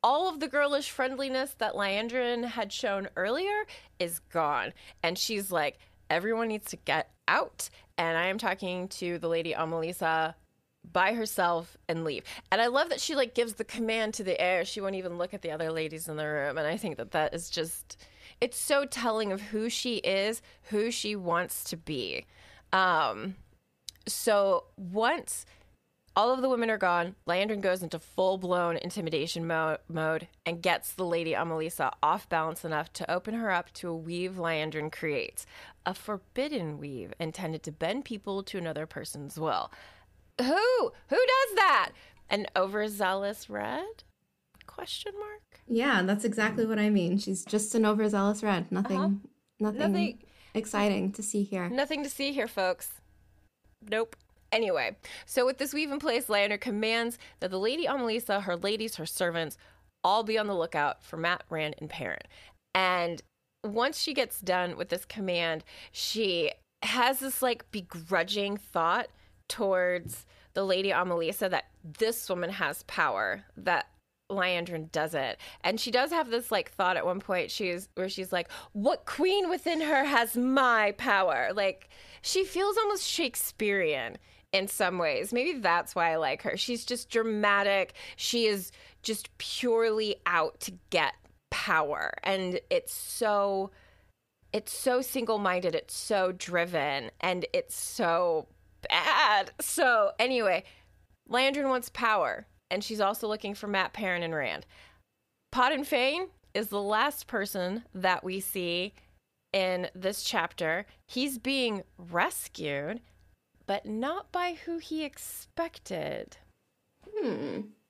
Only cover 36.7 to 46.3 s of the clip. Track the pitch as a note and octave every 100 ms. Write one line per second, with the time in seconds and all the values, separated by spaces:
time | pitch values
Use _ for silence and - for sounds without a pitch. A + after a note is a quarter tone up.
36.7 | D3+ D3 C3 F2+ - D#3+ D#3+ F3+ D#3 -
37.7 | D3+ E3 A#3+ C4+ G#3+ G3+ G3 F#3+ G3 E3+
38.7 | D3+ D#3 D3 - C#3+ C#3+ D#3 D#3 F#2+ A1+
39.7 | - - - _ _ _ - B3 F4 A#4
40.7 | B4+ A#3+ - - E4+ B4+ C5 C5 G4 F#4+
41.7 | A3 F#3 - - - - G#3 G3+ - F#3+
42.7 | G#3+ G#3+ G3+ F#3+ F#3+ G3+ G#3+ - G#3 G#3
43.7 | B3+ G4 A4+ - _ _ _ _ _ -
44.7 | - F4+ - G#4 G4+ G#4 G#4+ _ - -
45.7 | A3+ C4+ A3 F#3 G#3 A#3